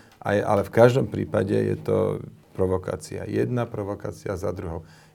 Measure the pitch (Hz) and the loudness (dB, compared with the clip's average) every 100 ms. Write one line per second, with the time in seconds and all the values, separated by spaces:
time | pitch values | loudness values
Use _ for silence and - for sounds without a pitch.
0 | - - - 104 - 202 190 - 123 131 | -20 -8 0 0 4 2 2 6 6 6
1 | 123 98 104 104 101 107 104 104 104 101 | 0 -4 -2 0 2 2 2 -2 0 2
2 | 98 101 - - - - 92 95 95 - | 2 -2 -8 -18 -14 -2 0 0 -2 -8
3 | - 95 95 104 120 123 117 104 98 101 | -8 -10 -4 -2 0 -2 -4 -6 -6 -6
4 | 104 104 - 92 98 92 90 82 - - | -8 -8 -6 -4 -4 -4 -6 -8 -10 -20
5 | - | -20